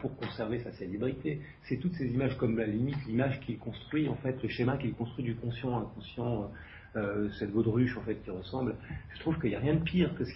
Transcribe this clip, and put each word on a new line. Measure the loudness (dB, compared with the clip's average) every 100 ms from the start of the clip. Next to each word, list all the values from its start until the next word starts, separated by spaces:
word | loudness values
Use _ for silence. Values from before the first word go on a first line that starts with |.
pour | -4 -4
conserver | -4 -2 -2 -2
sa | -4
célébrité. | -8 -6 -2 -2 -2 -2 -4 -6 -10
C'est | -4 -2
toutes | 0
ces | 0 0
images, | 2 2 2
comme | 2 4
à |
la | 2
limite | 2 2 0 0
l'image | 2 2 0
qu'il | -4 -6
construit, | -6 -10 -2 0 2
en | 0
fait, | -2 0
le | -2
schéma | 2 2 2
qu'il | 0 -2
construit | -4 -2
du | -2 -2
conscient | -2 -2 0 0
à |
inconscient, | -2 -8 -10 -2 0 0 -2 -8 -14 -16 -6 -2
euh, | 0 2 0 0
cette | 2
baudruche, | 4 6 6 4 2
en |
fait, | -2 -4
qui | -4
ressemble. | -8 -4 -2 0 -2 -6 -10 -10
Je | -4
trouve | -2 2
qu'il | 2
n'y | 2
a |
rien | 4 4
de |
pire | 4 4 4 2
que |
ce | -4